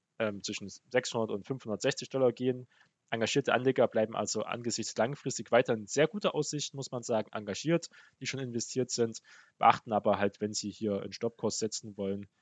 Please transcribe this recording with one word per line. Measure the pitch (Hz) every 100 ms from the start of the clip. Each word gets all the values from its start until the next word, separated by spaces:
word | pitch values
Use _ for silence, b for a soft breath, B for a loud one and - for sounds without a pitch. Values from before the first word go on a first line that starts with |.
| _ -
ähm, | 110 101
zwischen | - 104 98
sechshundert | - _ 127 - 120 110
und | 104 -
fünfhundertsechzig | 135 113 101 131 - 131
Dollar | 135 127
gehen. | 113 127 127 123 b b _ _
Engagierte | 113 110 143 131
Anleger | 120 127 131 117
bleiben | 113 107 101
also | 104 110
angesichts | 101 104 120 110 107 -
langfristig | 113 147 135 - -
weiterhin | 120 127 113 104
sehr | - 156
guter | 208 196
Aussichten, | 151 147 147 - 139
muss | 135
man | 123
sagen, | 120 110 104
engagiert, | 107 104 95 147 165 - B B -
die | 131
schon | 135
investiert | 127 117 - 131 123
sind, | - 117 110 B B B -
beachten | 107 - -
aber | 104 107 98
halt, | 101 -
wenn | 107
sie | 104 104
hier | - 110 98
einen | 98
Stoppkurs | - 117 - 110 -
setzen | 110 - 110 101
wollen, | 98 98 98 _